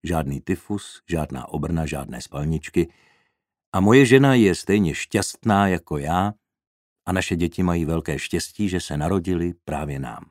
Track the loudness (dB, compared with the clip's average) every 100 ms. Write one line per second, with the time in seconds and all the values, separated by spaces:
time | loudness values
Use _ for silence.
0 | -2 -2 -2 -6 -6 -6 -4 -8 -8 -20
1 | _ -6 -4 -8 -8 -6 -4 -4 -4 -6
2 | -10 -12 -12 -8 -4 -4 -2 -2 -2 _
3 | _ _ _ _ _ _ _ 0 6 8
4 | 8 8 8 6 4 2 0 2 2 -2
5 | -4 -2 -4 -4 0 2 2 0 -4 -6
6 | -2 0 -2 -6 _ _ _ _ _ _
7 | -4 -4 -2 -2 -2 0 0 0 0 -2
8 | -4 -6 -4 -6 -6 -6 -4 -4 -4 -4
9 | -2 -2 -2 -2 -4 -6 -8 -8 -6 -8
10 | -10 -14 -20